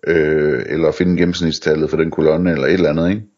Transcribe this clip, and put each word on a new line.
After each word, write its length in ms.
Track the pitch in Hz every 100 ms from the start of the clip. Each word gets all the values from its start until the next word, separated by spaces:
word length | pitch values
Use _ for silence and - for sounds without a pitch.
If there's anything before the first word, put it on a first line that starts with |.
| -
øh, 540 | 82 76 78 76 65 -
eller 260 | 78 80
finde 260 | - 90 87
gennemsnitstallet 720 | 87 87 85 78 78 78 76
fra 80 | 78
den 140 | 80
kolonne, 400 | 78 78 78 92
eller 160 | 80 67
et 60 |
eller 160 | 92 82
andet, 200 | 78 85
ikke? 120 | 104 107